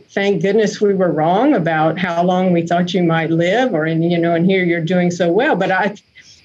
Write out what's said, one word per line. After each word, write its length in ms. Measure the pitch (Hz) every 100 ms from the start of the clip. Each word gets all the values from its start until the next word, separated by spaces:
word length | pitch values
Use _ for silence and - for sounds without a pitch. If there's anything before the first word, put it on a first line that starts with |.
| -
thank 320 | - 202 185
goodness 380 | 190 208 208 -
we 140 | 202
were 160 | 190 180
wrong 440 | 151 156 185 277
about 440 | 247 165 156 160 160
how 240 | 180 170
long 300 | 175 180 185
we 120 | 170
thought 300 | 170 175 175
you 80 | 185
might 280 | 170 165 160
live, 440 | 165 170 214 254
or, 100 | 170
and, 200 | 156 160
you 120 | 170 175
know, 160 | 170
and 140 | 170 175
here 180 | 190
you're 160 | 180 170
doing 300 | 160 180 175
so 220 | 175 170
well. 240 | 185 285 202
But 160 | 185
I, 240 | 185 202 208 - - - -